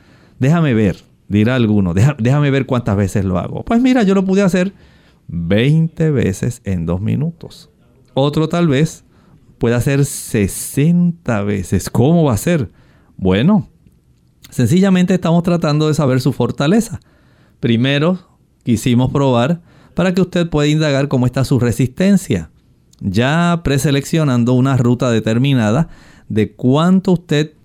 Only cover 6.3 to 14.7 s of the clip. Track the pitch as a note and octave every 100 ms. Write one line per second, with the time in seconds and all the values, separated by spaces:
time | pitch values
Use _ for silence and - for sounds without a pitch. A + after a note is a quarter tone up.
6.3 | F#2+ B2 - G2+ F#2 E2 F#2 A2 A#2 D#3+
7.3 | E3 - - - _ _ _ _ C3+ C#3+
8.3 | D3+ D#3 E3+ E3+ C3 D#3+ - _ _ _
9.3 | _ _ _ A#2 A#2+ C#3 C#3 C#3 - -
10.3 | A2+ G2 - - - D3+ F3 F3 E3 -
11.3 | G#2+ G2+ G2+ F#2 G2 - - C3 E3+ D3
12.3 | G#2 E3 F3 A2+ - _ _ _ - F#2
13.3 | F#2+ D3+ G#3 - _ _ _ _ _ _
14.3 | _ - - A#2